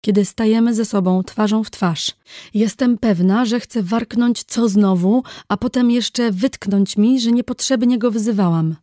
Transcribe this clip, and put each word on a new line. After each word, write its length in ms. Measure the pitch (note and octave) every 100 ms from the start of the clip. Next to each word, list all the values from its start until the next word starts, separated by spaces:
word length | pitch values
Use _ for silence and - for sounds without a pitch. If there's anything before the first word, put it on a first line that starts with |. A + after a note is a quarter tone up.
Kiedy 200 | - G3+
stajemy 500 | G3 - A3 A3+ A#3
ze 100 | A3
sobą 380 | A3 G3+ F#3 F#3
twarzą 420 | F#3 - G#3+ A3
w 60 | G#3+
twarz, 420 | - F3+ D#3+ - - _ - -
jestem 440 | G#3 A3 - B3 A#3+
pewna, 460 | A3+ F3 F#3 G#3
że 160 | B3 A#3+
chce 220 | - A#3
warknąć: 600 | F3+ A3+ A3+ A#3 A#3+ A#3
„Co 240 | - - A#3
znowu?”, 540 | G3 G3+ F#3 F#3 B3 B3+ - -
a 80 | G#3
potem 340 | B3 B3+ A#3+
jeszcze 420 | A#3+ A3 - A#3
wytknąć 640 | F#3 C4 - - G3 G3 G#3
mi, 240 | A3 C4
że 120 | A3+
niepotrzebnie 680 | A#3+ B3 B3 - C4 A#3+ B3
go 120 | A#3+
wyzywałam. 640 | A3 G#3+ G#3 F3+ E3 D#3+ D#3+